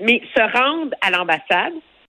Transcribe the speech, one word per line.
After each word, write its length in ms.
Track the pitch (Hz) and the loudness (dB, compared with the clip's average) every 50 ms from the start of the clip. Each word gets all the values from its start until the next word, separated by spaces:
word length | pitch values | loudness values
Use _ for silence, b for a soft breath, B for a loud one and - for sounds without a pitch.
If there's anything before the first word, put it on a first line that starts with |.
mais 220 | 208 226 240 - - - - | 0 0 0 0 0 0 0
se 60 | 254 | 2
rendre 500 | 220 214 233 240 262 277 311 330 320 262 - - | 2 2 2 2 2 2 0 -2 -4 -6 -4 -2
à 80 | - 190 | -2 0
l'ambassade 640 | 180 180 180 170 160 151 - - 180 180 208 349 349 320 - _ _ _ _ | 0 0 0 0 -2 -2 0 0 0 0 0 -2 -6 -10 -14 _ _ _ _